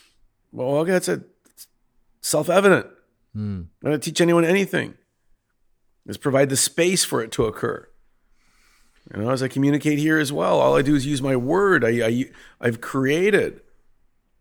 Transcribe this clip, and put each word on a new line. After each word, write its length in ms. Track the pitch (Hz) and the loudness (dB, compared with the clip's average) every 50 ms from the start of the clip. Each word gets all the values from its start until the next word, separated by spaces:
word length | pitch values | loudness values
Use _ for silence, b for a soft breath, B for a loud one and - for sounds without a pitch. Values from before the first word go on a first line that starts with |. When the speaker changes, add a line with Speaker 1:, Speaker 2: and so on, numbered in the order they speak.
| b b b b _ _ _ _ _ _ | b b b b _ _ _ _ _ _
Speaker 1:
Well, 260 | - 120 123 131 139 | -10 -8 -4 -2 0
okay, 140 | 147 165 175 190 | 0 0 0 0
that's 140 | 180 175 | 0 0
a, 140 | 185 170 - - _ _ _ _ _ _ - - _ _ _ _ _ _ _ _ _ _ _ | -2 -6 -6 -8 _ _ _ _ _ _ -20 -20 _ _ _ _ _ _ _ _ _ _ _
self-evident. 680 | - - - 151 151 165 170 190 196 202 180 127 - - - _ _ _ _ _ _ _ _ | -6 -4 -2 -2 0 2 2 4 6 6 6 6 2 -4 -16 _ _ _ _ _ _ _ _
Speaker 2:
Hmm. 280 | 110 107 104 98 92 82 - _ _ - | -8 -8 -6 -8 -8 -10 -14 _ _ -4
Speaker 1:
I 40 | 143 | -4
don't 120 | 151 143 | -4 -2
teach 200 | - 170 156 - | -4 -6 0 0
anyone 220 | 175 170 170 170 165 | 2 4 4 2 4
anything. 520 | 160 180 196 196 185 - 156 - - - _ _ _ _ _ _ _ _ _ _ _ _ _ _ _ _ _ _ _ _ _ _ | 2 2 0 0 -2 -4 -6 -6 -6 -12 _ _ _ _ _ _ _ _ _ _ _ _ _ _ _ _ _ _ _ _ _ _
Just 140 | - 107 - | -16 -16 -6
provide 280 | - 147 131 135 143 135 | -4 0 2 2 2 2
the 80 | 135 | 2
space 480 | 127 - - - - 165 180 190 170 - | -2 -2 -2 0 0 0 2 2 0 -2
for 160 | - - 123 | -2 -2 -4
it 100 | 113 113 - | -4 -4 -2
to 120 | - 120 | -2 -2
occur. 420 | 107 - - - 113 - - - - - _ _ _ _ _ _ _ _ _ _ _ _ _ _ _ _ _ _ _ _ _ _ - - | -2 -2 -4 -6 -6 -6 -6 -12 -20 -20 _ _ _ _ _ _ _ _ _ _ _ _ _ _ _ _ _ _ _ _ _ _ -14 -8
You 80 | 95 | -6
know, 80 | 104 120 | -4 -2
as 140 | 135 123 131 | -2 -2 -4
I 40 | |
communicate 520 | 123 - 135 139 143 147 147 143 156 147 143 | -4 -2 0 2 2 2 2 0 0 0 0
here 180 | 151 156 156 | 0 0 2
as 160 | 156 151 131 143 | 0 0 -2 -2
well, 260 | 143 - - - 143 | -2 0 2 2 4
all 160 | 131 135 139 | 4 4 4
I 60 | 147 | 2
do 140 | 139 139 151 | 2 2 0
is 100 | 143 127 | 0 0
use 160 | 143 147 131 | -2 -4 -4
my 140 | 131 135 135 | -2 -2 -2
word. 500 | 123 120 131 165 190 202 196 185 143 120 | -2 0 0 0 2 2 2 2 2 2
I, 220 | 113 117 120 113 | 2 0 0 0
I, 180 | 113 117 120 135 - B B B B B B | 0 0 -2 -4 -6 B B B B B B
I've 220 | - 120 113 113 | -4 -4 -4 -4
created 800 | - - - 135 135 131 143 165 185 214 208 170 104 76 - - _ _ _ _ _ _ _ _ _ _ _ _ _ _ _ _ | -10 -6 -4 -2 0 0 0 0 2 2 2 2 0 -2 -6 -12 _ _ _ _ _ _ _ _ _ _ _ _ _ _ _ _